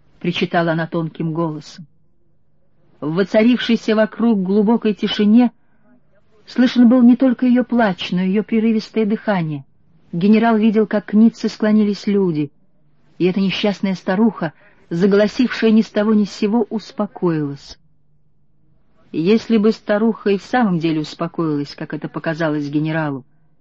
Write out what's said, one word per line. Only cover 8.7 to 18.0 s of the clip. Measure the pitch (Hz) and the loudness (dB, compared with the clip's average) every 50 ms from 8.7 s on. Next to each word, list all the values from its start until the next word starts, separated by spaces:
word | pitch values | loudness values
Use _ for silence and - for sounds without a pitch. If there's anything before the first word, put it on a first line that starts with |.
| 220 220 - - - 220 220 | 0 -2 -4 -4 -4 -4 -2
дыхание. | 202 220 208 - 226 202 180 165 156 147 143 139 _ _ _ _ _ _ _ _ _ - | -2 -2 -4 -2 -2 -2 -2 -2 -4 -6 -10 -12 _ _ _ _ _ _ _ _ _ -6
Генерал | 170 190 202 220 214 226 233 226 214 | -2 2 2 4 4 4 2 2 2
видел, | 214 226 202 220 214 - | 2 2 2 2 0 0
как | - 208 - - | 0 -4 -4 0
к | - | 2
Ницце | 214 226 226 - - - 214 | 4 4 4 4 0 -8 -8
склонились | - - 220 214 214 214 208 208 202 - - 214 | -6 -2 -2 0 2 2 2 0 -2 -4 -4 -2
люди, | 202 202 190 180 160 147 147 143 _ _ _ _ _ _ _ _ _ _ _ _ _ - | 0 0 0 0 0 -2 -4 -6 _ _ _ _ _ _ _ _ _ _ _ _ _ -2
и | 165 | -2
эта | 185 180 202 | -2 0 0
несчастная | 196 190 - - - 208 190 - - 196 185 | -2 -2 -2 -2 -2 -2 -2 -2 -4 -6 -6
старуха, | - - - 185 202 226 226 - - 175 151 - _ _ _ _ _ _ - | -6 -4 -4 0 2 2 0 0 -2 -6 -8 -8 _ _ _ _ _ _ -8
заголосившая | 170 170 190 196 196 202 214 202 - - 254 220 - - 226 226 | -4 0 2 2 4 4 2 2 0 0 -2 -2 0 0 0 2
ни | 214 220 | 4 4
с | 202 - | 2 0
того | - 208 208 220 220 | -2 -2 0 2 2
ни | 208 208 | 2 0
с | 180 | -2
сего, | - - 220 202 214 240 208 - | -4 -4 -2 0 0 0 -2 -2
успокоилась. | 214 214 - - - - 208 196 - - 185 175 165 156 147 143 143 143 - - - _ _ _ _ _ | -6 -10 -10 -10 -8 -8 -8 -8 -6 -4 -4 -2 -2 -2 -4 -6 -8 -12 -16 -20 -20 _ _ _ _ _